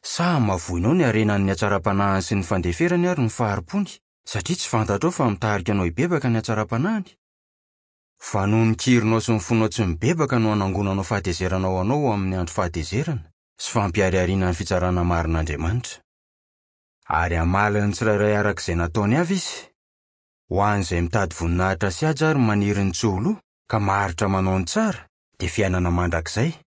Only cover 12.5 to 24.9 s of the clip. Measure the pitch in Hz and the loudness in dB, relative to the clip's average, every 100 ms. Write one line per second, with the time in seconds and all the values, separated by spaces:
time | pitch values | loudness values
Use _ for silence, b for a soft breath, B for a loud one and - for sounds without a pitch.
12.5 | - 90 82 78 107 160 123 - _ _ | -2 -4 -4 -4 -4 -4 -6 -10 _ _
13.5 | _ - 120 101 90 92 92 90 95 92 | _ -4 0 0 2 2 2 2 2 0
14.5 | 85 92 92 90 90 87 85 82 82 78 | -2 -2 0 0 2 2 0 0 0 -2
15.5 | 73 80 117 - - _ _ _ _ _ | -2 -2 -2 -4 -14 _ _ _ _ _
16.5 | _ _ _ _ _ - 80 85 85 82 | _ _ _ _ _ -4 -2 0 0 2
17.5 | 95 104 104 101 98 110 104 104 104 104 | 2 2 2 0 0 0 2 2 2 0
18.5 | 98 - 85 85 95 101 131 175 190 - | -2 -2 -2 0 0 2 2 2 -2 -4
19.5 | - - _ _ _ _ _ _ _ _ | -10 -14 _ _ _ _ _ _ _ _
20.5 | 90 101 104 85 87 85 110 92 - 85 | 0 2 2 0 0 0 0 -2 -2 -2
21.5 | 87 92 92 101 - 156 143 156 147 117 | 0 0 0 -2 0 -2 0 0 2 2
22.5 | 104 101 101 98 85 110 95 135 214 _ | 2 0 0 0 0 0 0 -2 -4 _
23.5 | _ _ 110 101 98 98 87 101 98 95 | _ _ -2 0 0 -2 -2 0 2 2
24.5 | 92 85 208 220 | 0 0 0 0